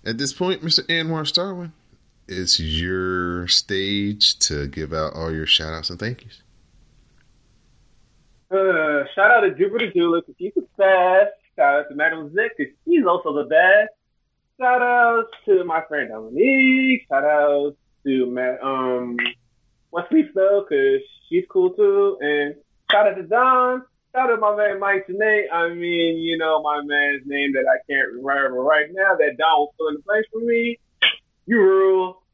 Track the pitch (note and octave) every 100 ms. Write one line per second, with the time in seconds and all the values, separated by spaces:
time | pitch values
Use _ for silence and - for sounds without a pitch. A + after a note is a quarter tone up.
0 | - A#2 C#3 - F3+ F#3+ E3 - - E3
1 | D#3+ E3 D3+ - F#3+ F3+ F3 - _ _
2 | _ _ - F2+ F2+ - D#2+ D#2 F2+ F#2
3 | F#2 F#2 F2+ F2 F2 - - G2 G2 G2+
4 | G2+ G#2 - - - D2+ C#2+ C#2+ D2 D#2+
5 | D#2 - E2 D#2+ D#2 - D#2+ D#2+ D#2 F2
6 | G#2+ B2+ - - _ _ _ _ _ _
7 | _ _ _ _ _ _ _ _ _ _
8 | _ _ _ _ _ F#3+ F#3+ E3+ D3+ D3
9 | - - G#3 A#3+ G3 C#3+ G3 A3+ A3 F3+
10 | E3+ E3+ - - F3+ - - - G3 F#3
11 | F3+ F#3+ G3+ - _ - C#3+ C#3+ D3 C#3+
12 | D#3+ D#3+ D3 F3 A3+ - C#3+ _ - E4+
13 | G3 F3 D#3 C#3+ D3 D#3 F#3 G#3 G#3+ _
14 | _ _ _ _ _ _ B3 B3 B3 B3
15 | A#3 A#3 A3+ - - F#3 F3 D#3+ D#3 D3
16 | A#2 A2 A2 C3 B3 C4+ C4 C4 C4 B3+
17 | _ C#3 D3 D3+ D3 C#3+ C#3+ C#3+ _ _
18 | C#3 C3 B2 B2+ B2+ B2+ C3+ C3+ B2+ B2+
19 | B2 A#2+ - - _ _ _ _ _ E3+
20 | - D#4 D4 G3 F#3+ G3+ G3 C#3 C3+ C3+
21 | C3+ _ _ F3 F#3 F#3+ F#3 F#3+ G3+ G3
22 | G3+ F#3+ D3 D3 D3 D3 _ _ - G#3
23 | G#3 F#3+ E3 A3+ C4 B3+ B3+ B3+ B3+ _
24 | _ B3+ B3+ A3+ G#3+ G#3 G#3 G3 G3 F#3+
25 | F#3+ F#3+ G#3+ G#3 G3 E3 E3+ F3 F3 E3+
26 | E3 E3 E3 E3 D#3+ D#3 D3+ D3 D3 D3
27 | C#3+ C#3 C3+ C#3+ C#3+ C3+ C3 B2+ - C#3
28 | C3 B2 C3+ C#3 C3+ B2+ C3+ D3+ D3+ F#3
29 | F#3+ E3+ D3+ B2+ D#3+ D#3 D3 _ D#3 D3
30 | F#3+ G#3+ A3 A3+ A#3 A#3 A#3 A#3 _ _
31 | - - _ _ - A3+ F#3+ F#3+ F#3+ F#3
32 | F#3 F#3 _